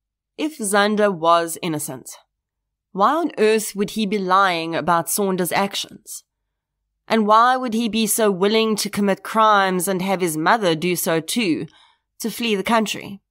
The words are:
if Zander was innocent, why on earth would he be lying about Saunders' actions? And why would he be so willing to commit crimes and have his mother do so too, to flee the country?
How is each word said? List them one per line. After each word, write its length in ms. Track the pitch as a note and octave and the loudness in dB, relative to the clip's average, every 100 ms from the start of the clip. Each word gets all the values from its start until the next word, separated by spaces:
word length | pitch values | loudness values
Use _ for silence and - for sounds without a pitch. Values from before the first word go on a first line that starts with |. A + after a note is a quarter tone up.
| _ _ _ - | _ _ _ -8
if 220 | D4+ D4+ | -6 -6
Zander 560 | G#3 G3+ G3+ G#3 G#3 | -2 0 2 2 0
was 420 | F3+ E3 E3+ E3+ D#3+ | 0 2 2 2 -6
innocent, 480 | F3 D3+ - C3 - - _ _ _ _ _ _ _ | -6 -4 -6 -12 -16 -20 _ _ _ _ _ _ _
why 240 | F3+ G#3 | 0 2
on 160 | D4+ E4+ - | 2 -2 2
earth 380 | G#3+ A3 G#3+ F#3+ | 2 2 0 -4
would 140 | G3+ | -4
he 160 | - G#3 | -2 -2
be 120 | G#3 | -2
lying 560 | F#3 F#3 G3 E3+ E3 | 2 2 2 0 -2
about 340 | E3 D3+ E3+ E3 | -4 0 0 0
Saunders' 440 | - G3+ F#3 F3+ | -2 0 0 0
actions? 720 | - G3 - - - - - - _ _ _ _ _ _ _ - | -2 -2 -4 -10 -12 -18 -18 -20 _ _ _ _ _ _ _ -4
And 220 | A3+ G#3 | 0 4
why 280 | G#3+ A#3+ C4 | 6 6 2
would 180 | B3+ | -2
he 140 | A3 A#3 | -2 -2
be 200 | G#3+ G#3+ | -2 -2
so 220 | - G#3+ | 0 0
willing 440 | F#3 G3 A3 A3 G#3 | 2 2 2 2 0
to 140 | G3+ | -2
commit 320 | - G3+ F#3+ | -2 0 -2
crimes 640 | - A3 A3 G#3 F#3+ F#3 F3 | -2 2 4 4 4 0 0
and 160 | F#3+ | -2
have 180 | F#3+ F#3+ | -2 -2
his 160 | F3+ D#3 | -2 0
mother 380 | D#3+ A3+ G3 | 2 2 2
do 220 | D#3+ F3 E3+ | 0 0 -2
so 240 | - E3 | 0 -2
too, 460 | D#3 - G#3+ D3+ C3+ _ _ _ _ - | -2 -2 0 -2 -4 _ _ _ _ -10
to 120 | A#3 | -8
flee 260 | - A#3 G3+ | -4 -2 -2
the 80 | |
country? 560 | F#3+ A3+ G#3 - - G3 _ | 0 0 0 -6 -12 -16 _